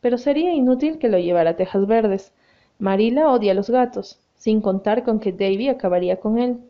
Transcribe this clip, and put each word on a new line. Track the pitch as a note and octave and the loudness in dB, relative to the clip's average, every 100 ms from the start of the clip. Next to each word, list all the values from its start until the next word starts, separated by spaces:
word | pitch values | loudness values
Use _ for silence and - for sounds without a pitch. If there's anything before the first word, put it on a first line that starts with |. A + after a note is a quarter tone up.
Pero | A#3+ A#3+ | 0 0
sería | C#4+ C#4+ F4 | 0 0 0
inútil | E4 B3+ B3+ D4 D#4+ | 2 2 2 0 -2
que | A#3 | 0
lo | F#3 | 0
llevara | F3 F3 E3 | 2 2 2
a | E3+ | 0
Tejas | F#3 G3 G3 | -2 -2 0
Verdes. | A3+ A3 F#3+ - _ _ _ _ _ | 2 0 -2 -8 _ _ _ _ _
Marilla | G3 G3 A3+ B3+ D#4 | -2 0 2 2 2
odia | B3+ G#3 | 2 2
los | F#3+ G3+ | 0 0
gatos, | B3 B3 - - - _ | 0 0 -4 -12 -18 _
sin | _ - G#3+ | _ 0 0
contar | G#3 F#3+ G3+ A3+ | 0 -2 0 -2
con | B3 G#3+ | 0 -2
que | G#3+ | -2
Davy | F#3 G3 G3 C4+ | -2 -2 0 -2
acabaría | B3+ F#3+ F3+ F3+ F#3 | -2 0 0 0 -2
con | G#3+ A3+ | -2 0
él. | B3 A#3+ | -2 -4